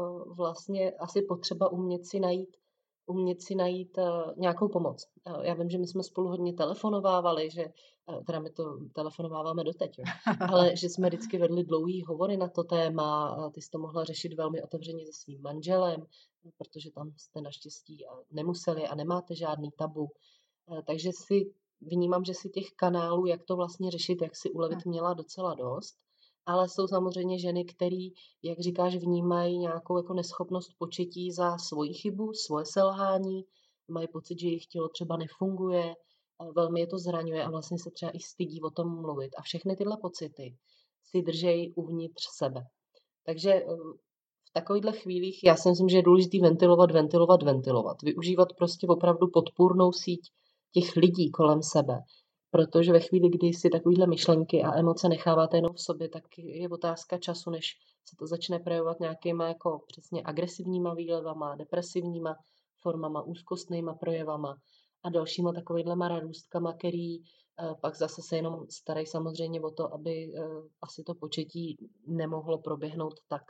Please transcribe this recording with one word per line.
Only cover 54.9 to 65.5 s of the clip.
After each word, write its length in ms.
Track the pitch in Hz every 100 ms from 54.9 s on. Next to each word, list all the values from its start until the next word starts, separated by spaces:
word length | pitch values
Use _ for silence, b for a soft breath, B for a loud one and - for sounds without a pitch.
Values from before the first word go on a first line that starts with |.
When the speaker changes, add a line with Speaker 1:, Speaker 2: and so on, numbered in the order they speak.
| 165 180
Speaker 1:
necháváte 480 | 160 175 160 160 170
jenom 160 | 165
v 80 | 175
sobě, 280 | - 156 165
tak 140 | 160 - -
je 300 | 165 151 175
otázka 500 | 170 170 165 - 180
času, 320 | 175 170 175
než 260 | 165 - - b b
se 120 | - -
to 80 | 156
začne 320 | 170 170 175
projevovat 420 | 175 170 165 165
nějakýma 480 | 165 160 175 170 165
jako 320 | 165 175 151 -
přesně 360 | - - 175
agresivníma 680 | - 151 175 - 180 185 175
výlevama, 600 | 170 170 165 160 156 147 143
depresivníma 800 | 151 175 175 180 175 170 160 160 b b b _
formama, 400 | 175 165 156 151
úzkostnýma 720 | 165 170 - 180 - 170 165
projevama 640 | 165 170 165 156 151 143 143 b b b b
a 80 | 175
dalšíma 420 | 170 160 - 175